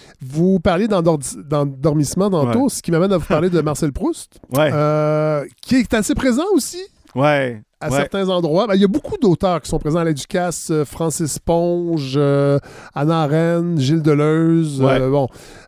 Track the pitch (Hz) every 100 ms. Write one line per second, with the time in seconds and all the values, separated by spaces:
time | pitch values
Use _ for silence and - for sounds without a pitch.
0 | - - 131 147 185 190 196 175 220 196
1 | 165 156 131 208 156 147 143 135 156 151
2 | 139 175 202 180 127 160 269 - - 165
3 | 196 185 - 160 180 170 151 143 151 -
4 | 277 320 - - - 131 156 151 151 151
5 | 151 151 156 151 - - - 262 202 226
6 | 208 226 262 233 370 349 - 349 381 _
7 | _ 123 143 147 131 110 - _ 156 139
8 | 143 196 190 180 170 165 226 190 196 285
9 | - 415 220 160 190 165 - - 151 170
10 | 165 143 - 180 175 151 - 156 147 -
11 | 165 147 156 - - 170 175 175 170 165
12 | 131 139 143 143 143 143 - - - -
13 | 147 165 147 156 170 170 175 165 131 165
14 | 156 143 151 160 165 165 160 135 131 135
15 | 131 143 127 - - -